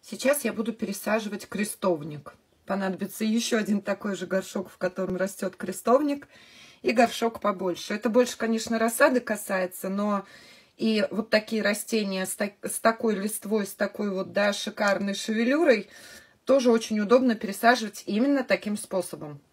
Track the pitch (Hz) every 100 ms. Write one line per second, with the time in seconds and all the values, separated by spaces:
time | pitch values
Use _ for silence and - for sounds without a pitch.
0 | - 196 254 285 226 202 226 220 190 202
1 | - 220 208 202 - - 208 - 190 165
2 | 151 147 - - _ _ - 196 190 185
3 | 196 - 220 226 226 233 196 202 196 196
4 | 208 185 180 190 185 202 180 - 180 180
5 | 185 180 190 - 190 - 220 190 - 254
6 | 294 285 - - - - - - - 233
7 | 233 - 233 226 208 190 185 170 - 208
8 | 240 220 247 - 226 226 - 226 226 -
9 | 285 247 240 208 - 190 185 - 196 196
10 | 208 202 196 - - - _ _ 220 214
11 | 202 190 214 214 214 220 202 214 - 226
12 | 196 190 185 - 202 - 202 - 226 220
13 | 226 202 202 - 202 220 196 - 202 -
14 | 208 190 180 202 202 202 - - 208 190
15 | 202 196 - 220 233 285 330 220 202 -
16 | - - - _ - 269 247 226 226 214
17 | 208 247 254 220 196 196 233 247 220 -
18 | - 208 269 277 254 185 214 208 - 190
19 | 175 151 156 143 _